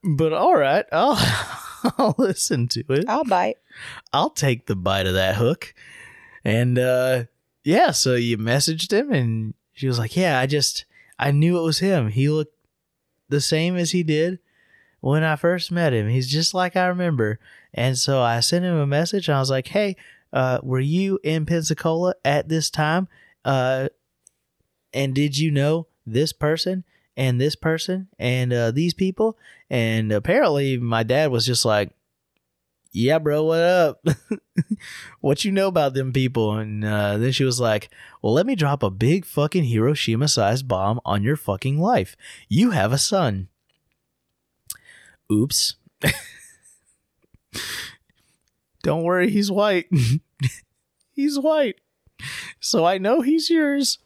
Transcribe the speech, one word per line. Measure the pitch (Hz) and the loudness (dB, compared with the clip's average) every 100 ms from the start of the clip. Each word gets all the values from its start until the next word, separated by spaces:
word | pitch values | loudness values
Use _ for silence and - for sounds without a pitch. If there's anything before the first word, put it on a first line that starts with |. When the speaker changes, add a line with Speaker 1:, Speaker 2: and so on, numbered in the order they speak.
Speaker 1:
But | 196 143 160 | -2 0 0
all | 160 262 339 | 2 4 4
right, | 139 170 - | 4 2 0
I'll, | 160 254 220 123 110 - - - - | 0 2 2 0 -2 -6 -12 -16 -4
<laughs> | 240 - | -4 0
I'll | 220 - | 0 2
listen | 233 - - 147 120 | 0 0 -2 -2 -2
to | 113 - | -4 -2
it. | 135 156 | -2 0
Speaker 2:
I'll | 247 | -2
bite. | 277 185 196 - _ - - - _ | 0 2 0 -4 _ -20 -18 -20 _
Speaker 1:
I'll | 139 233 | 0 0
take | - 139 120 - | 0 0 0 -4
the | 98 | -2
bite | 92 98 92 | 0 0 2
of | |
that | 92 95 101 | 2 2 2
hook." | 120 170 - - - - - - - - | 0 0 -8 -20 -20 -20 -20 -20 -20 -8
And, | - 113 123 123 | -2 0 2 2
uh, | 127 127 127 127 117 _ _ _ | 2 2 2 0 -4 _ _ _
yeah, | 147 202 359 | 0 4 4
so | - 135 123 | 2 2 2
you | 120 113 | 0 0
messaged | 110 131 143 160 175 | 0 0 0 -2 0
him, | 202 285 | 0 2
and | 160 120 113 110 - _ | 0 0 -2 -4 -10 _
she | - 135 | -6 -4
was | 120 | -2
like, | 113 175 | -2 0
"Yeah, | 185 131 | 2 2
I | 135 | 0
just, | 147 135 - - _ _ - | 0 -2 -4 -14 _ _ -4
I | 135 | 0
knew | 143 165 175 | 4 4 2
it | |
was | 165 151 | 0 0
him. | 190 185 107 | 2 2 0
He | 107 139 | 0 0
looked | 156 151 _ _ _ _ _ _ _ _ | 0 -4 _ _ _ _ _ _ _ _
the | 143 | -2
same | - 156 175 180 | 0 0 0 0
as | 170 | 0
he | 180 | 0
did | 160 151 170 185 _ _ _ _ _ _ | 0 0 0 -4 _ _ _ _ _ _
when | - 151 | 0 0
I | 160 151 | 2 0
first | 170 180 - | 0 0 -2
met | 175 165 | 0 2
him. | 117 107 | 2 0
He's | 127 127 | 0 0
just | 143 170 | -2 0
like | 185 180 185 | 0 0 0
I | 180 | 0
remember." | 180 180 139 107 107 - - _ | 0 -2 0 0 -2 -10 -20 _
And | - 127 127 | -2 -2 0
so | - 135 | 0 2
I | 120 117 | 2 2
sent | - 175 | 0 0
him | 180 165 | 0 0
a | 143 | 2
message, | 143 165 202 165 | 0 0 -2 0
and | 139 | 0
I | |
was | 131 | 2
like, | 131 - | 0 -2
"Hey, | 202 202 185 - - _ | -2 -2 -4 -14 -20 _
uh, | 131 131 127 | -2 0 -2
were | 127 127 | -2 -2
you | 139 170 196 190 | 0 0 0 -2
in | 151 160 151 | -2 -2 0
Pensacola | 170 156 160 165 165 180 - | -2 -2 -2 -2 0 -2 -2
at | 143 143 - | -2 -2 0
this | 160 147 | -2 -2
time? | - 151 170 190 _ _ _ | -2 0 0 -4 _ _ _
Uh, | - 135 127 131 135 _ _ _ _ _ _ _ _ _ _ | -2 0 0 -2 -4 _ _ _ _ _ _ _ _ _ _
and | 131 139 | -4 -2
did | 131 147 139 | 0 0 0
you | 160 | 0
know | 139 143 160 160 _ - | 2 2 0 -4 _ -4
this | 113 156 | -2 -2
person | - 151 160 180 185 - _ _ - | -2 -2 0 -2 -4 -8 _ _ -4
and | 131 120 | 0 2
this | 143 - | 0 -2
person | 160 160 - 185 190 - | -2 -2 -2 -6 -8 -6
and, | 123 127 127 | -4 -2 0
uh, | 120 117 | 0 0
these | 127 170 | 0 -2
people?" | - 190 185 220 220 - - _ | 0 -2 0 -2 -4 -20 -20 _
And | 127 113 113 110 | -2 0 0 0
apparently | 104 - 180 233 143 139 127 | 0 2 2 2 2 0 -2
my | 120 113 | -2 -2
dad | 110 131 156 | 2 2 2
was | 120 117 | 0 0
just | 120 117 | 0 2
like, | 104 101 _ _ _ _ _ _ _ _ _ _ | 2 0 _ _ _ _ _ _ _ _ _ _
"Yeah, | 95 120 160 | -2 0 0
bro, | 151 147 | 0 0
what | 156 165 | 0 2
up? | 170 180 156 - 170 | 2 4 2 0 -2
<laughs> | 143 _ 214 _ - - 214 - - - - | -4 _ -12 _ -6 -4 -8 -10 -20 -20 -6
What | 143 147 208 | -2 0 0
you | |
know | 196 190 | 0 0
about | 170 143 | 2 0
them | 131 131 | 0 -2
people?" | 131 127 120 107 107 | 0 0 0 0 -2
And, | 110 104 | -4 -4
uh, | 107 104 104 107 | -2 0 0 0
then | 120 | 0
she | 127 | 0
was | 135 123 | -2 0
like, | 117 107 - - - - | 0 0 -4 -20 -20 -6
"Well, | 104 | 0
let | 127 220 | 2 0
me | 233 | 0
drop | 147 139 | 0 0
a | 101 | -2
big | 95 117 180 - | 0 0 0 -2
fucking | - 147 185 135 | -2 0 0 0
Hiroshima-sized | 113 120 147 - 113 151 - 104 123 131 | 2 2 0 -2 0 0 2 2 0 -2
bomb | 95 98 120 - | 0 0 -2 -2
on | 101 | -2
your | 107 151 | 0 -2
fucking | - 95 131 147 | -4 -4 -2 -2
life. | 185 240 92 - - - - | 2 0 -2 -10 -20 -20 -2
You | 202 247 | 2 2
have | 170 101 | 2 0
a | 139 | 0
son." | - 196 143 98 92 _ _ _ _ _ _ _ _ _ _ _ _ - - - - _ _ | 0 0 0 -2 -8 _ _ _ _ _ _ _ _ _ _ _ _ -20 -18 -20 -20 _ _
Oops. | 107 135 - - - _ _ | 0 0 -2 -4 -6 _ _
<laughs> | - - - - - _ _ _ _ _ _ _ _ _ _ - - - - - _ _ _ _ _ _ _ _ | -2 -2 -10 -20 -20 _ _ _ _ _ _ _ _ _ _ -12 -10 -12 -14 -18 _ _ _ _ _ _ _ _
Don't | 165 156 | -4 -2
worry, | 165 180 180 | 0 2 2
he's | 208 202 | 2 0
white. | 196 208 185 - | 2 2 0 2
<laughs> | 160 117 143 _ _ 131 - _ _ _ _ _ | 0 2 0 _ _ -4 -4 _ _ _ _ _
He's | - 285 285 | -4 -2 0
white. | 294 311 254 - _ _ _ _ - - - - | 0 2 0 -4 _ _ _ _ -14 -12 -16 -10
So | - 202 170 | -2 2 2
I | 190 | 2
know | 196 285 | 2 2
he's | 254 320 311 | 2 0 2
yours. | 330 294 285 262 - | 2 2 0 -2 -4